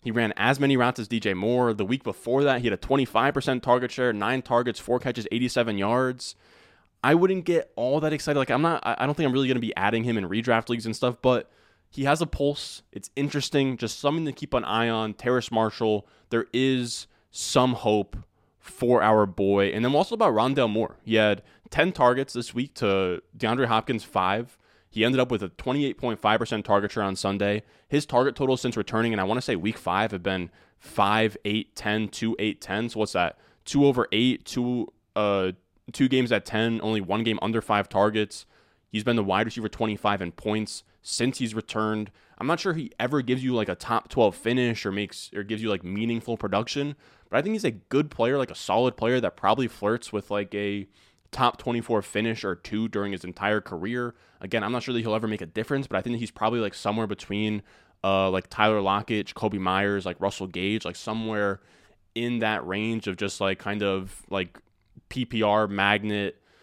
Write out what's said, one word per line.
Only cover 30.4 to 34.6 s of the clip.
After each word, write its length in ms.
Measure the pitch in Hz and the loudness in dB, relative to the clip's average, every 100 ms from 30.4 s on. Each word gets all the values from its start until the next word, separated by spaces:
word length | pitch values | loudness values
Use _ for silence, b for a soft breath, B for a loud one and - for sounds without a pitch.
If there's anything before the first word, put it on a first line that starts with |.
| 87 b b b | -4 b b b
five, 560 | - - 101 107 110 104 | -12 2 4 4 2 0
eight, 320 | - 107 - - | -4 -4 -4 -8
ten, 320 | 107 107 107 | -2 -2 -2
two, 280 | - 113 - | -4 -4 -2
eight, 220 | 107 - | -2 -4
ten. 280 | - 98 117 | -6 -4 -4
So 100 | 110 | -2
what's 120 | 107 | -2
that? 260 | 90 87 - b b - | 0 -2 -2 b b -2
Two 200 | 139 143 | 4 6
over 220 | 123 117 | 4 2
eight, 340 | 104 127 127 - | 2 2 0 -4
two, 460 | - | -4